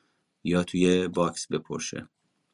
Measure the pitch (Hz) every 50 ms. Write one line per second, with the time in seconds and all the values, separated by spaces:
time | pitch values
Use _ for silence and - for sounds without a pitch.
0 | _ _ _ _ _ _ _ _ - 82 87 90 87 - - 90 90 90 90 90
1 | 90 87 82 87 85 82 - - - - - 78 - - 76 - - - - -
2 | - - _ _ _ _ _ _ _ _